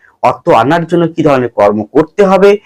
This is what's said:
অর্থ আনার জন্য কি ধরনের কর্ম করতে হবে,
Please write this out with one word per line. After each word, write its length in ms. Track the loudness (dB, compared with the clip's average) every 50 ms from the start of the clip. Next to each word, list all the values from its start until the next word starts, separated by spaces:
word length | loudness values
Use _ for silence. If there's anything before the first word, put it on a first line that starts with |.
| _ _ _ _
অর্থ 220 | -4 -4 -4 -4 -2 0
আনার 380 | 0 0 0 0 -2 -2 -2
জন্য 180 | -4 -2 -2 -2 -2
কি 120 | -4 -2
ধরনের 260 | -2 0 0 -2 -2 -4
কর্ম 300 | -2 0 0 0 0 -2 -6
করতে 380 | -2 -2 -2 -2 -2 _ -2 0
হবে, 260 | 2 2 2 2 2 2 0 -6